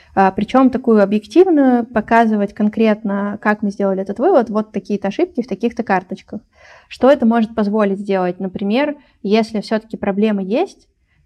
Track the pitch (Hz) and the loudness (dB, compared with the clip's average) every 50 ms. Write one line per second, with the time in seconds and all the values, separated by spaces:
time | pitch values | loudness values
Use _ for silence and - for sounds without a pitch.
0 | _ _ _ - 190 190 190 - 208 - - 254 269 254 262 269 262 240 226 214 | _ _ _ 2 2 2 2 -2 -6 0 2 2 2 4 2 0 0 2 4 4
1 | 196 196 202 214 208 - - 311 370 381 330 294 277 262 247 240 233 - - 220 | 4 2 0 -4 -4 0 4 4 4 6 4 4 4 4 2 2 -2 -2 -4 -6
2 | 208 - 233 226 233 220 220 208 202 202 - - 208 214 208 - 226 220 208 214 | -2 2 2 4 4 4 2 0 -2 -4 -2 -2 -2 -2 0 2 2 2 2 0
3 | - 208 196 202 202 202 202 202 - 214 214 214 220 202 196 - 202 196 190 190 | -2 -6 -4 -4 -4 -6 -8 -4 -2 -2 -2 0 -2 -6 -4 -2 -2 -2 -2 -2
4 | 190 190 202 - 247 359 392 285 226 233 202 214 220 214 - 208 196 - 208 196 | -4 -8 -6 -2 0 2 4 2 2 2 -2 -4 -4 -4 -8 -10 -6 -4 -6 -4
5 | - 196 196 - 320 359 - - 226 - 202 190 - 240 240 - 220 - 202 185 | -4 -6 -2 -2 -4 -4 -4 -8 -6 -6 -6 -6 -6 -6 -4 -6 -4 -2 -2 -2
6 | 185 _ 202 - - _ - 214 _ _ _ _ _ - - - _ _ - - | -2 _ -14 -16 -14 _ -16 -16 _ _ _ _ _ -20 -20 -20 _ _ -6 0
7 | - 254 294 - 254 220 226 233 226 220 - - 214 202 202 220 208 202 196 196 | 4 4 4 4 4 2 2 2 0 -2 -2 -4 -2 -2 0 0 0 0 -2 -4
8 | 202 202 196 190 180 180 180 180 196 190 180 - 202 196 214 254 285 302 285 - | -4 -4 -2 -2 -2 -2 -4 -6 -8 -8 -8 -6 -4 -2 -2 0 -2 -2 -4 -10
9 | _ _ _ _ _ 196 202 220 220 220 220 208 190 - 226 214 214 - - - | _ _ _ _ _ 0 0 0 0 0 -4 -8 -6 -4 -4 -6 -4 -8 -10 -6
10 | - 208 190 196 214 220 208 196 190 185 208 277 381 381 - _ _ _ _ _ | -4 -4 -2 0 0 0 0 -2 -4 -4 -2 -2 -2 -4 -6 _ _ _ _ _
11 | _ _ _ _ _ | _ _ _ _ _